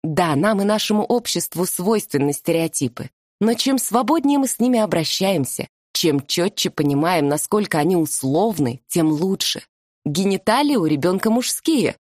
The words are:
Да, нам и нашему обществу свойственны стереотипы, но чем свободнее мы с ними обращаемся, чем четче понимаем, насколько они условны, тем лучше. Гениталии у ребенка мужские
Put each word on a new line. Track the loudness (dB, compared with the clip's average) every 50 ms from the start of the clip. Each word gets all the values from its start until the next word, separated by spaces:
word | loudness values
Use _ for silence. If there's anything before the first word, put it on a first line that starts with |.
| -6
Да, | -4 -2 0 0 0 2
нам | 2 2 2 2 2 2
и |
нашему | 2 0 0 0 0 0 0 2
обществу | 0 0 -2 -2 -2 -4 -4 -4 -6 -4 -4 -4
свойственны | -4 -4 -4 -2 0 0 0 -2 -2 -2 0 0 0 -2
стереотипы, | -2 -2 -2 0 0 0 -2 -2 -4 -4 -4 -4 -8 -14 -14 _ _ _ _ _ _
но | 0 0 0
чем | 2 0 0 0 0
свободнее | -2 0 0 0 2 2 0 2 2 2 2 2
мы | 2
с | 0 0 0
ними | 0 2 2 2
обращаемся, | 2 2 0 -2 -2 -2 -2 -2 0 0 0 0 -2 -2 -4 -8 -10 -10 _ _ _ _ _
чем | 0 0 2 2 0 -2
четче | -2 -2 -2 -2 -2 -2 -2 -4 -4
понимаем, | -2 0 0 0 2 2 2 2 2 2 2
насколько | 2 0 -2 -2 0 0 0 0 0 0 0
они | 2 2 2
условны, | 2 0 0 -4 -4 -2 0 2 2 2 0 0 0 -2 -2 -2 -6 _
тем | _ 0 0 2 2
лучше. | 2 0 0 -2 -2 -2 -2 -4 -4 -6 -10 _ _ _ _ _ _ _ _
Гениталии | -4 -2 0 0 0 0 0 0 0 2 2 2 2 2
у | 2 2
ребенка | 2 0 2 2 0 0 2 0 0
мужские | 0 0 0 -2 -6 -4 _ 0 2 2 2 0 -2 _ _